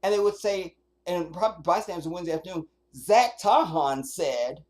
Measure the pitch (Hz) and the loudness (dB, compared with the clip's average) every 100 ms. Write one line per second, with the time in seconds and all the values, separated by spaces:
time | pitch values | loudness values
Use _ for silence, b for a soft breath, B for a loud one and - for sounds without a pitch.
0 | 196 208 202 202 208 196 175 _ _ _ | 2 2 2 0 -2 -2 -6 _ _ _
1 | - 180 160 160 220 214 160 180 208 175 | -6 -4 -4 -2 -2 -2 0 0 0 -8
2 | 156 175 170 160 180 175 160 _ _ 131 | -6 -6 -4 -6 -4 -8 -10 _ _ -18
3 | - 214 240 - 202 269 185 160 139 135 | 4 4 4 0 4 4 4 0 0 0
4 | 135 - 156 123 123 147 | -6 -4 -2 0 -4 -6